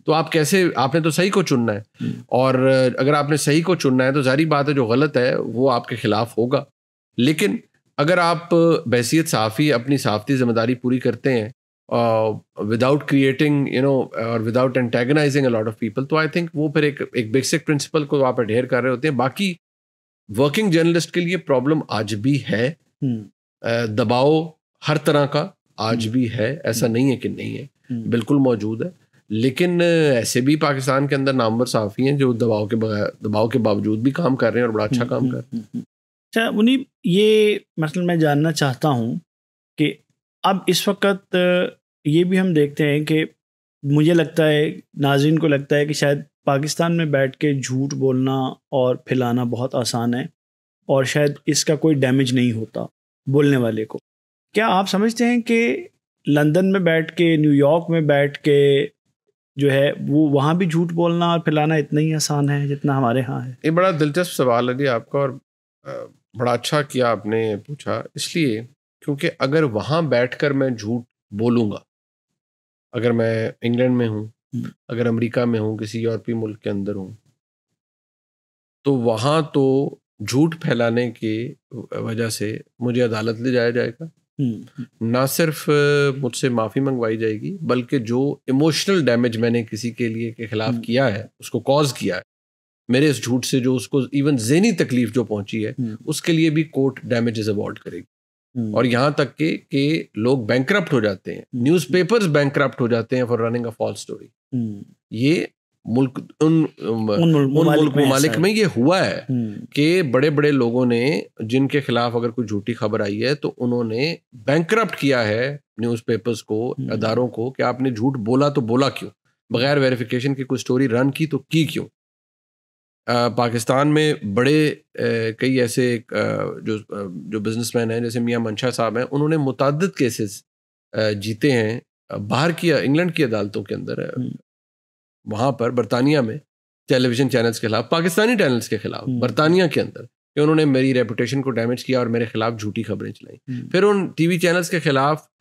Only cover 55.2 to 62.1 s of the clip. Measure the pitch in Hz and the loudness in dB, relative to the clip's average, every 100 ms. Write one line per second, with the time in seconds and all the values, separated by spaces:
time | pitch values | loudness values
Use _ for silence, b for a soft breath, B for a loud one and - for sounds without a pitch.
55.2 | 240 240 226 226 233 277 349 _ _ _ | 2 2 2 2 2 -2 -8 _ _ _
56.2 | - 147 151 156 190 190 175 160 151 - | 0 4 4 4 2 2 2 0 0 0
57.2 | 170 160 151 143 143 165 170 165 151 143 | 2 4 4 4 4 2 2 0 2 2
58.2 | 143 143 156 143 143 139 156 _ _ _ | 2 0 2 4 4 4 0 _ _ _
59.2 | _ _ _ - 139 135 139 - 135 143 | _ _ _ -2 0 2 2 0 0 2
60.2 | 156 139 143 170 185 160 170 170 170 170 | 4 2 2 0 0 0 0 0 0 2
61.2 | 170 170 165 151 151 160 147 151 156 | 0 0 0 0 2 0 0 0 0